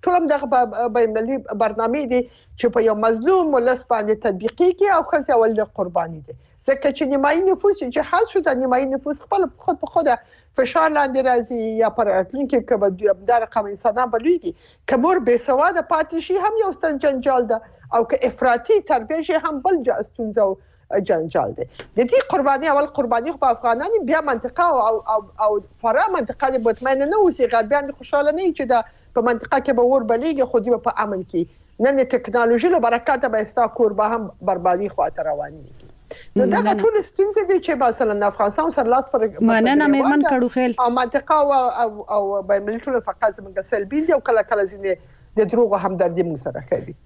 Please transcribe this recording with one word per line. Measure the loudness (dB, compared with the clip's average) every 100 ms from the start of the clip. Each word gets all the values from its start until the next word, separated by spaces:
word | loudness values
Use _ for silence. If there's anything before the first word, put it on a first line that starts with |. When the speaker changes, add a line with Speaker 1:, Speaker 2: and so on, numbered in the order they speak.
Speaker 1:
ټول | 2 0
همدغه | 2 0 2
ب-، | 0 0
ب-، | 0 -2
بین | 2 0
المللي | 0 -2 -4
برنامې | -6 -2 -2 0 -2 -2 0
دي | -2 -2 _ _ -4
چې | -2 2
په | 2
یو | 2
مظلوم | 0 0 2 2 2
ولس | 2 2 -2 -2
باندې | -2 0 0 0
تطبیقېږي | -2 -6 2 0 2 2 2
او | 0
ښځې | -2 2
اول | 2 4 2
د | -4 -4
قرباني | -4 -2 -4 -10 -16
دي. | -20 _ _ -2
ځکه | 0 0
چې | -2
نیمایي | -2 0 2 2
نفوس | 2 2 2 0
چې | -2 -4
جهاد | 0 0 2
شو، | 0
دا | 0
نیمایي | -2 0 0 0
نفوس | -4 -6 -8 -4
خپل | -2 -2 -4
خود | -4 -4
په | -2 0
خوده | 0 0 _ _ _ -2
فشار | 0 2 2
لاندې | 2 0 0 0
راځي | 0 -2 -4 -4 0
یا | 0
په | 0
راتلونکي | 0 0 -2 -4 -2 -2
کې | 0 0
به | 0
دوی | 0 0
همدا | 0 0 0
رقم | 0 -4 -4
انسانان | -4 -2 0 -2 -2
به |
لویږي. | 0 0 -2 -10 _ _ -2
که | 0
مور | 2 2
بې | 2 0 2
سواده | 2 2 0
پاتې | -2 -2 -2 -6 -4
شي، | -2 0
هم | 0
یو | -2
ستر | -2 -4 0
جنجال | -2 0 0 0 0
ده. | -2 -4 -20 -4
او | -2 0
که | 0 -2
افراطي | 0 0 0 2 2
تربیه | 2 -2 0 -6
شي، | -2 -2
هم | -2 -2 0
بل | 0
جا-، | 0 -2
ستونزه | -6 -8 -4 0
او | 0 -2 _ _ _ -4 0
جنجال | -2 0 -2 -2
دی. | -6
د | -12 -12 -8 -2 2
دې | 2 2
قرباني، | 0 2 0 2
اول | 0 0 -2
قرباني | -2 -2 -2
خو | -2
په | 0 0
افغانان | 0 0 0
وي، | -2 0
بیا | -2
منطقه | 0 -4 -4 0
او، | 2 2 2
او، | 0 -2
او، | -4 -4 -2 0
او | 0 -6 -6
فرا | 0 0 0
منطقه | -2 -4 -4 -2
دې | 0 -2
مطمئنه | -2 -2 0 0
نه | 2
اوسي. | 2 2 0 0
غربیان | 2 0 -2
دې | -12
خوشحاله | -2 0 0
نه | 0
وي | -2
چې | -2
دا | 0 0 -2 _ _ -2
په |
منطقه | 0 -2 -2 -2
کې | 0
به | 2
اور | 4 2 2
بلیږي، | -2 0 -2
خو | 0 0
دوی | 0
به | -2
په | -2 -4
امن | -4 -4 -4
کې. | -4 -4 _ _ -2
نن | 0 2
د | 0
ټکنالوژي | -2 -2 0 2 2 4 2
له |
برکته | 2 0 0 -2 0
به | -2 -2
ستا | 0 -2
کور | 2 0
به | 2 -2 -2
هم | -6 -6
بربادي | -4 0 0 0 -2
خواته | -2 -4 -4
روانېږي. | -6 -6 -8 -12 -20 -20 -20 -20 -20 -20 -6 0
نو | 0
دغه | 2
Speaker 2:
مننه. | 0 2
Speaker 1:
ټولې | 2 0 -4
ستونزې | -2 0 0 0
دي | 0
چې | 0 0
مثلاً | 0 0 -2 0 -2
افغانستان | 0 -2 0 -2
سره | 0 2
لاس | 2 2
پر، | -2 -2 0
Speaker 2:
مننه، | 2 4 2 2 2
Speaker 1:
پر |
Speaker 2:
میرمن | 2 2 2
Speaker 1:
ګرېوان |
ده. | 2
Speaker 2:
کړو | 2 0
خیل. | 0 -2 0
Speaker 1:
او | 0
منطقه | 0 -2 -4 0 2
او، | 4
او، | 2 2 0 -4 -4 -4 -2
او | 0 -4
بین | 0 -2
المللي | -2 -6
ټولنه | -4 -4
فقط | -4 -2 -2 -4
زموږ | -10 -10
سلبي | -4 -4 -2 -2 2
دي |
او | 0
کله | 2 0
کله | 2 0 -2
ځینې | -4 -4 -4 -8 -20 -8 -2
د | 0
دروغو | 2 2 2
همدردي | -2 0 0 0
موږ | -2 -4
سره | -8 -10 -4
کوي. | -6 -6 -16